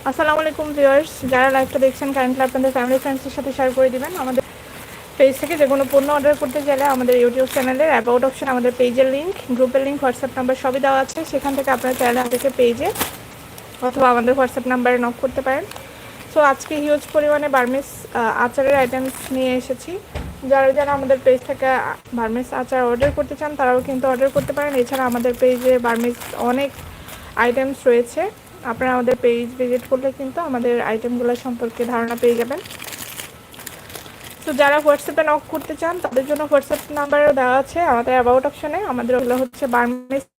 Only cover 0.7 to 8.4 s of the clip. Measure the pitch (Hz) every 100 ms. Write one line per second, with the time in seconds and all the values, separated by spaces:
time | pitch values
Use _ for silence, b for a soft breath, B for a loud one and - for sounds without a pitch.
0.7 | 294 277 277 311 - 254 254 262 269 262
1.7 | 285 262 254 277 269 254 262 262 262 262
2.7 | 262 247 262 285 269 269 269 269 262 262
3.7 | 254 262 247 294 359 262 254 - - B
4.7 | B B B B - 269 269 294 330 277
5.7 | 277 262 277 277 294 277 294 294 294 285
6.7 | 269 285 254 247 247 240 247 262 285 254
7.7 | 262 311 247 226 247 269 262